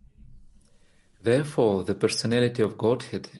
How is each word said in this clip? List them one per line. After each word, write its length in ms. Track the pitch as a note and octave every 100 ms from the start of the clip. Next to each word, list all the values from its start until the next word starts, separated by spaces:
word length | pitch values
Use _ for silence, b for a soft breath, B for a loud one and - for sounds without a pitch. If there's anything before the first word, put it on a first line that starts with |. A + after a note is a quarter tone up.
| - _ - - - - _ _ _ _ _ _
Therefore, 640 | G2+ B2+ D3 - A2+ G2
the 100 | F2+
personality 680 | G2 A2 - A#2 A#2+ A#2+ A#2+
of 160 | G#2 G2+
Godhead 500 | A2 B2 - F#2+ -